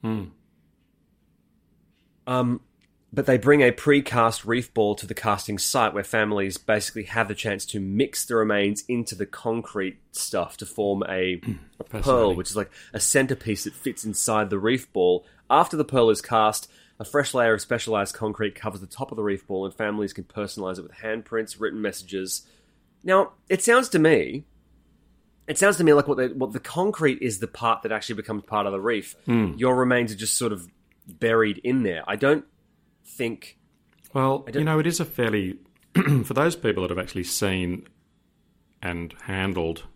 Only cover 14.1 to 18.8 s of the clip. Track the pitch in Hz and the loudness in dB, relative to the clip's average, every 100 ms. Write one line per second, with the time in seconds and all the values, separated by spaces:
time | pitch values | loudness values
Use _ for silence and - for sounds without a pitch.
14.1 | 101 - 107 101 98 104 127 - - 90 | -4 0 0 0 0 0 0 -2 0 2
15.1 | 90 - _ _ 135 170 156 147 131 117 | 2 -2 _ _ 4 4 0 0 4 4
16.1 | 107 - 117 107 110 - _ _ _ 107 | 4 2 2 2 0 -8 _ _ _ -4
17.1 | 147 135 127 117 107 - 120 - 107 98 | -2 0 2 2 2 0 -4 -2 -2 -2
18.1 | - 110 104 107 - 110 98 | -4 -6 -4 -6 -4 -10 -10